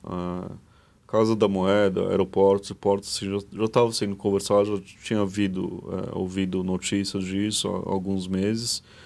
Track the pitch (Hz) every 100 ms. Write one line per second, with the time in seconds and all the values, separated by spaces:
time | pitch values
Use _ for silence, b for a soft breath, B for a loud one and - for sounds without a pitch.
0 | - 90 90 90 92 95 b b b b
1 | - 110 110 110 104 98 92 104 101 92
2 | 92 95 92 - 98 98 101 95 101 101
3 | 101 - 101 98 101 - 110 123 117 110
4 | 104 98 107 98 - 101 101 104 95 -
5 | - 110 101 98 101 92 95 92 - 92
6 | 95 - 95 92 95 92 92 92 - 101
7 | 98 101 92 95 107 104 95 95 95 95
8 | 92 95 92 95 98 113 120 - B B